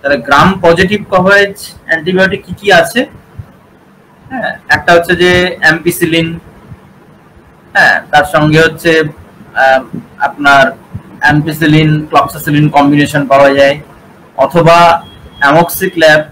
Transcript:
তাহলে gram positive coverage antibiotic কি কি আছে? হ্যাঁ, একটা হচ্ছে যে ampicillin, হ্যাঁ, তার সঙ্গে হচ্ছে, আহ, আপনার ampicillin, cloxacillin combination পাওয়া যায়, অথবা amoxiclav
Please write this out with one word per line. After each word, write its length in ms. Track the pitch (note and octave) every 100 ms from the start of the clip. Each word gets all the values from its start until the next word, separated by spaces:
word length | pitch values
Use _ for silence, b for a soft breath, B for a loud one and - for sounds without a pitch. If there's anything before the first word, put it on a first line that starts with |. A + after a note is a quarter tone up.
তাহলে 140 | C#3 C#3+
gram 420 | C3 C#3 F3 F#3+
positive 420 | E3+ E3+ F#3 G#3 -
coverage 600 | F#3+ F3+ G3+ G3+ G3 - - -
antibiotic 580 | D#3+ D#3 F#3 F#3+ F#3+
কি 100 | -
কি 180 | F3+ G3+
আছে? 340 | F3+ E3 A#3+ D4 - _ - - - _ _ _ _ _ _ -
হ্যাঁ, 300 | C4 - - -
একটা 240 | D3+ -
হচ্ছে 240 | E3+ E3+ F3
যে 400 | F3+ F3+ F3+ - D#3
ampicillin, 680 | E3 E3+ - E3+ E3 E3 E3 - - - - - _ _ _ _ _ _ _ _
হ্যাঁ, 300 | G3+ D#3 F2 -
তার 140 | D3
সঙ্গে 360 | C#3+ D#3 D3+ D#3
হচ্ছে, 420 | D#3+ D#3 E3+ D#3+ D3+ - - - -
আহ, 300 | - C3+ C3 B2+ - - -
আপনার 540 | - - C#3+ C#3 C3+ - - - - - D3
ampicillin, 720 | D3+ D#3 D3+ D#3+ D#3 D#3 D3+ D3+
cloxacillin 600 | D3 - D3+ - D3 D3+
combination 560 | D3 C#3+ D3 C#3+ D3 C3+
পাওয়া 280 | C#3 C#3
যায়, 260 | C#3 C#3 D3 - - - - - -
অথবা 680 | E3 F3 E3 E3+ E3+ E3 - - - -
amoxiclav 800 | C#3+ D3+ E3+ - F#3 E3+ D#3+ D#3 D3+